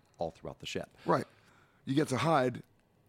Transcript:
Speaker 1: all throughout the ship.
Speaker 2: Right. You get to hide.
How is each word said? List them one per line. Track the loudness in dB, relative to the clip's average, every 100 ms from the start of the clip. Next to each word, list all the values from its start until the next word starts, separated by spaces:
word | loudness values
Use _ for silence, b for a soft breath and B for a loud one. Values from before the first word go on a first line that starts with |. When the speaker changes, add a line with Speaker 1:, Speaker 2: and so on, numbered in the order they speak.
| _ -10
Speaker 1:
all | -8
throughout | -8 -14 -12
the | -10
ship. | -8 -10 -10 -2
Speaker 2:
Right. | 0 -2 b b b b b -2
You |
get | 0 2
to | 0
hide. | 2 4 2 -2 -10 _ _ _